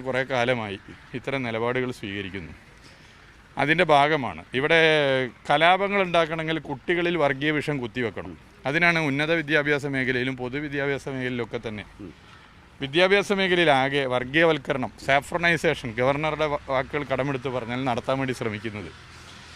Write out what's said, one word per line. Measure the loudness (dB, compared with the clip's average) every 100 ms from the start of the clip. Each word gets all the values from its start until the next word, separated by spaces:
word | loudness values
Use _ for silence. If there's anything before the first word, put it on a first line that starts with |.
| -2
കുറേ | -2 0
കാലമായി | 0 2 0 -2 -8 -12 -20 -12 -10
ഇത്തരം | -6 -4 -4
നിലപാടുകൾ | -2 -2 -2 -2 -6
സ്വീകരിക്കുന്നു. | -8 -8 -8 -10 -12 -16 -20 -20 -20 -20 -20 -20 -20 -20 -12 -2
അതിൻ്റെ | 2 4 6
ഭാഗമാണ്. | 6 6 2 -2 -8 -6 -2
ഇവിടെ | 4 6 6 4 4 2 -2 -6 0
കലാപങ്ങൾ | 4 6 4 2 0 2
ഉണ്ടാക്കണമെങ്കിൽ | 2 0 -2 -2 -4 -4
കുട്ടികളിൽ | -8 -2 0 0 2
വർഗീയ | 0 2 0 0
വിഷം | -2 -4
കുത്തിവെക്കണം. | -4 -4 -4 -4 -12 -14 -20 -8 -2
അതിനാണ് | 2 2 2 0
ഉന്നത | 0 0 0
വിദ്യാഭ്യാസ | 2 0 2 0 0
മേഖലയിലും | -2 0 0 -2 -4
പൊതുവിദ്യാഭ്യാസ | -6 -6 -6 -4 -2 -2 -4
മേഖലയിലൊക്കെ | -6 -4 -4 -6 -6 -8
തന്നെ, | -10 -14 -16 -18 -18 -20 -20 -20 -20 -20 -12
വിദ്യാഭ്യാസ | -2 2 4 4 2 0
മേഖലയിലാകെ | 2 4 4 4 4 0 0
വർഗീയവൽക്കരണം, | -2 0 4 4 2 -2 -4 -4 -6 2
സാഫ്രണൈസേഷൻ, | 2 2 0 2 2 2 0 -4 0
ഗവർണറുടെ | 0 2 -2 -2 -2
വാ-, | -2 -2
വാക്കുകൾ | -2 -2 -4 -2
കടമെടുത്ത് | -2 0 -2 -4 -6
പറഞ്ഞാൽ | -4 -4 -2
നടത്താൻ | -2 0 -2
വേണ്ടി | -2 -4
ശ്രമിക്കുന്നത്. | -4 -6 -8 -10 -12 -14 -20 -20 -20 -20 -20